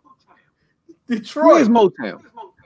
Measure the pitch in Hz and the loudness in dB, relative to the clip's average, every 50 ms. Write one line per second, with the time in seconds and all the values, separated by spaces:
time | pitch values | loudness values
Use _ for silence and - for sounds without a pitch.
0 | _ _ _ _ _ _ _ _ _ _ _ _ _ _ _ _ _ _ - _ | _ _ _ _ _ _ _ _ _ _ _ _ _ _ _ _ _ _ -20 _
1 | _ - 240 208 - - - 294 311 330 302 320 277 208 233 233 208 185 - - | _ -10 -10 -8 -8 -12 -6 0 2 4 4 4 2 2 2 2 2 0 -2 -6
2 | 123 98 82 - - _ _ - - - _ _ _ | -10 -12 -12 -14 -20 _ _ -20 -20 -20 _ _ _